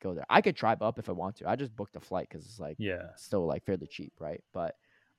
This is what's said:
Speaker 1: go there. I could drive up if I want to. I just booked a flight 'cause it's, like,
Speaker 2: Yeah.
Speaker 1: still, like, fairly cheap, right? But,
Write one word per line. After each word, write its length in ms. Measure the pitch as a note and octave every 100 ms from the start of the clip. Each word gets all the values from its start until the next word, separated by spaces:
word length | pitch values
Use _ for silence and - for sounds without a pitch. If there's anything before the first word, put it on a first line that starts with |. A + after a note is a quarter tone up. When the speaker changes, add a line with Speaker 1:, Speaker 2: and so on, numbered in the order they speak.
Speaker 1:
go 140 | F#2+
there. 100 | E2+ C#2
I 120 | C3+
could 160 | G#2+ -
drive 260 | A2 A2
up 160 | G#2+ A#2
if 100 | A2
I 40 |
want 240 | F2 F#2 -
to. 120 | D#2+
I 80 | A#2
just 180 | C3+
booked 200 | A2+ G2+ E2+
a 40 |
flight 280 | - F#2 -
'cause 160 | D#2+
it's, 140 | D2 A2
like, 180 | D2+ D#2
Speaker 2:
Yeah. 360 | G#2 F2+ F2 -
Speaker 1:
still, 300 | - G#2 E2+
like, 180 | D2
fairly 220 | - F#2+ D2
cheap, 280 | - D#2 _
right? 220 | D#2 D#2+ _
But, 240 | F#2 E2+ - _ _ _